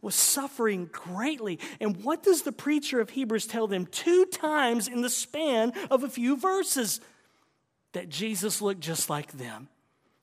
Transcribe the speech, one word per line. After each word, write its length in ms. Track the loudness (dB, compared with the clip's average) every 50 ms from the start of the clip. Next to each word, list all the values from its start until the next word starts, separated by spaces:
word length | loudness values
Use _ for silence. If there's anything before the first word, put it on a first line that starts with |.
was 140 | -6 -2 2
suffering 720 | 4 4 4 4 2 -2 -4 -2 0 0 2 2 0 -4
greatly. 720 | -6 -10 -12 -10 -8 -6 -2 -2 -2 -2 -2 -4 -6 -6 -6 -10 -12 -8 -2
And 240 | -2 -2 -2 0 -2
what 200 | -2 -2 2 4
does 180 | 4 4 4
the 100 | 2 -4
preacher 480 | -6 -4 0 0 0 0 0 0 0 0
of 120 | 0 0
Hebrews 360 | -2 -4 -2 0 0 -2 -2
tell 200 | -2 -2 -2 0
them 180 | 0 0 -2 -2
two 400 | -4 -4 -2 2 6 6 6 6
times 640 | 4 2 -2 -2 0 2 4 4 4 2 2 0
in 140 | -2 -2 -2
the 80 | 0 0
span 640 | 0 -2 -4 -4 -4 -2 0 2 4 4 2 2 0 -2 -2 2
of 140 | 2 2 2
a 60 | 0
few 260 | -4 0 2 2 2
verses? 680 | 2 2 2 2 2 0 0 0 0 0 -2 -4 -6 -8 -16 _ _ _ _ _ _ _ _ _ _ _ _ _ _ _ _ -10
That 160 | -10 -10 -8
Jesus 520 | -6 -4 -4 -4 -2 -2 -2 -2 -2 0
looked 200 | -2 -2 -2 -2
just 280 | -4 -4 -2 -2 -2 -2
like 240 | -2 -4 -6 -8 -12
them, 360 | -12 -12 -12 -12 -14 -16 -20 _ _ _ _ _ _ _ _ _ _